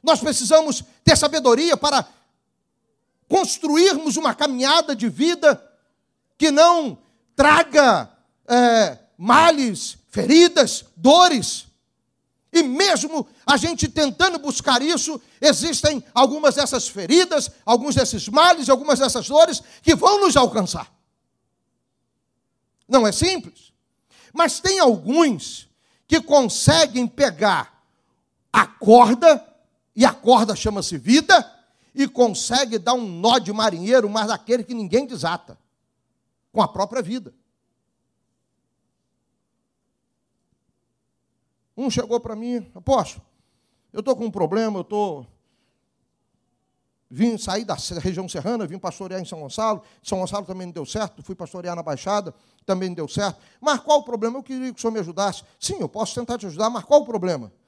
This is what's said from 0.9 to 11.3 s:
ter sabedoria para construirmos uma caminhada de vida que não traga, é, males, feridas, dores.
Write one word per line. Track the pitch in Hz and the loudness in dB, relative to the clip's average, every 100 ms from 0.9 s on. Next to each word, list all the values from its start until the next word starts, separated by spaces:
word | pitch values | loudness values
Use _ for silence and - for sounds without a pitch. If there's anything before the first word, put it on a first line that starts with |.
| _ | _
ter | - 302 | 2 2
sabedoria | 294 311 254 233 339 294 | 2 0 2 2 2 0
para | 294 277 - _ _ _ _ _ _ _ _ _ _ _ _ | 0 -2 -4 _ _ _ _ _ _ _ _ _ _ _ _
construirmos | 359 370 - 311 302 381 302 311 247 | 0 0 -4 -2 4 4 2 -4 -4
uma | 302 | -4
caminhada | - 294 254 262 320 320 240 | -2 -4 -2 0 0 0 -4
de | 233 | -6
vida | 151 320 349 302 220 _ _ _ _ _ _ _ _ | -2 -2 4 2 2 _ _ _ _ _ _ _ _
que | 311 | 0
não | 285 339 349 277 139 _ _ _ - | 4 4 4 -2 -10 _ _ _ 0
traga, | 285 302 339 302 269 185 110 _ _ _ - | 4 4 4 4 4 2 -2 _ _ _ 0
é, | 240 247 226 185 127 _ _ | 2 4 4 0 -4 _ _
males, | 190 262 339 294 247 190 - - _ | 2 4 6 4 -2 -4 -10 -14 _
feridas, | - 180 311 349 349 254 - - - | -6 4 6 6 4 0 -2 -12 0
dores. | 170 330 359 | 4 6 6